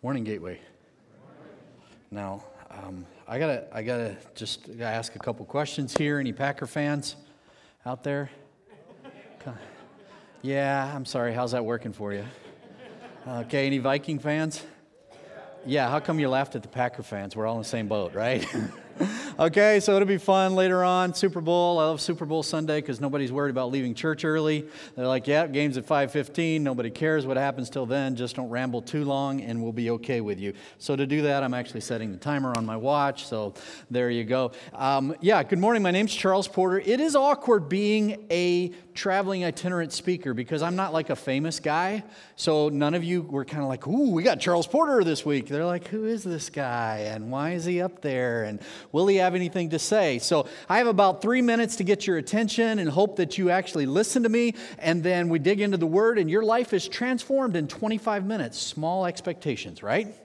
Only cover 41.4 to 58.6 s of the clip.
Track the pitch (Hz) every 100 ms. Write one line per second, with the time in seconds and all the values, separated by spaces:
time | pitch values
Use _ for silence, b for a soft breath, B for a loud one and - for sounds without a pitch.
41.4 | 156 156 156 156 180 214 214 B B B
42.4 | - 156 151 147 147 175 170 180 156 139
43.4 | 135 156 139 131 135 226 285 165 202 175
44.4 | - 175 160 285 320 262 175 147 151 143
45.4 | 117 143 170 175 175 214 220 226 190 165
46.4 | - - 135 120 113 110 107 110 110 131
47.4 | 151 175 165 175 180 175 147 131 127 117
48.4 | 107 104 B B B 147 190 196 185 180
49.4 | 180 185 170 160 - 214 180 123 - 160
50.4 | 139 B B 202 240 202 196 190 214 254
51.4 | 240 233 226 - 180 202 196 175 135 208
52.4 | 220 - 226 220 170 143 202 196 175 -
53.4 | 180 180 190 165 135 147 220 262 226 226
54.4 | 240 226 B B 160 170 165 180 175 165
55.4 | 147 202 208 190 165 175 226 226 165 185
56.4 | 220 233 240 196 - - 247 254 - 269
57.4 | 262 175 147 - 214 220 220 208 190 214
58.4 | 120 -